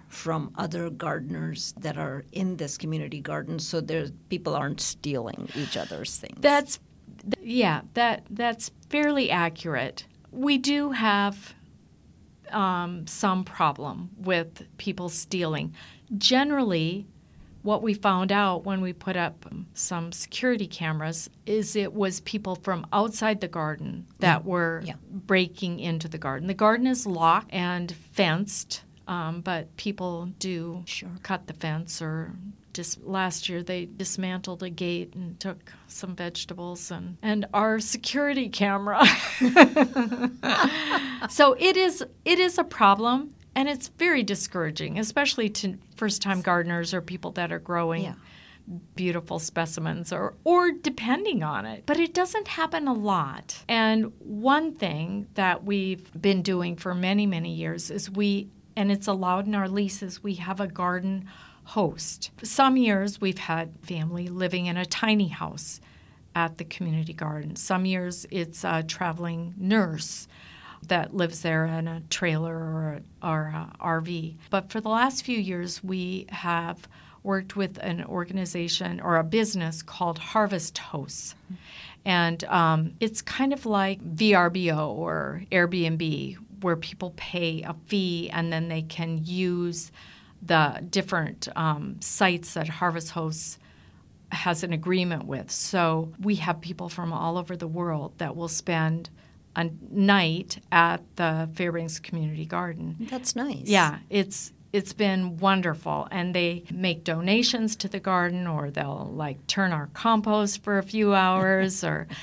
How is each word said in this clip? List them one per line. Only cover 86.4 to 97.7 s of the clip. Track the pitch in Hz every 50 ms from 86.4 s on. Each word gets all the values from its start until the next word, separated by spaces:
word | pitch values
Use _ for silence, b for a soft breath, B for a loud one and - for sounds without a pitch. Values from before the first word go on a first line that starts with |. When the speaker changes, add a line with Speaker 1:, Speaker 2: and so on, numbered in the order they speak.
| - - - 202
Speaker 2:
where | 196 175 170
people | 165 - - - - 190 175 160
pay | - - - - 175 170 165 160 160
a | - - 156 160 -
fee | - 208 196 185 180 170 170 170 -
and | - 170 165 165
then | 165 160 165
they | 165 160 160
can | 160 160 - - 165 165 165 156 160
use | 175 180 180 185 180 175 175 175 175 165 165 - - B B B B B B B B B B 185
the | 170 170 160 151 143 - - - 175
different, | - 196 185 190 190 170 156 - - - - - -
um, | - 160 160 151 147 151 - - 160
sites | - - - - 208 185 175 170 170 - -
that | 165 156 160
Harvest | 156 - 180 175 160 170 160 -
Hosts | - 170 160 156 160 160 - - - - b b b b b b b b b b - - - -
has | - - - 180 165 160 190
an | 175
agreement | 165 160 160 180 185 185 180 175 170 143 -
with. | - 139 123 - -
So | - - - - - 185 170 160 160 160 160 160 - -
we | 190 208 208
have | 165 160 190 - 160
people | - 165 160 160 175 170
from | - 180 170 165
all | 165 - 160 165 170 180
over | 175 175 180
the | 170 175
world | 160